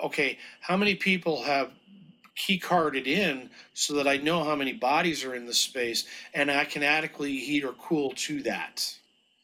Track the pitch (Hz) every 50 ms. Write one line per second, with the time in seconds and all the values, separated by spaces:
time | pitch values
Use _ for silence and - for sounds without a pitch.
0 | - 139 - 151 143 131 113 - - - - - - - 180 196 208 208 190 -
1 | - 196 185 180 - 170 151 127 120 143 143 139 131 - - - _ - - -
2 | - - - _ - _ _ - - - 190 175 - - 175 175 160 147 135 135
3 | 127 131 156 202 202 160 135 131 127 - - - - - - - - - 147 147
4 | 135 139 139 135 147 156 175 170 151 151 151 143 139 131 117 110 123 131 143 165
5 | 180 175 151 127 127 131 127 123 120 120 117 - - - - 127 120 117 113 113
6 | - - - - - - - 156 143 143 143 143 147 143 - 147 143 143 151 156
7 | 156 151 - - 143 143 139 131 120 143 147 143 139 127 117 - - - 170 151
8 | 139 131 - - - - 151 139 - 110 98 87 80 - - - - - - -
9 | _ _ _ _ _ _ _ _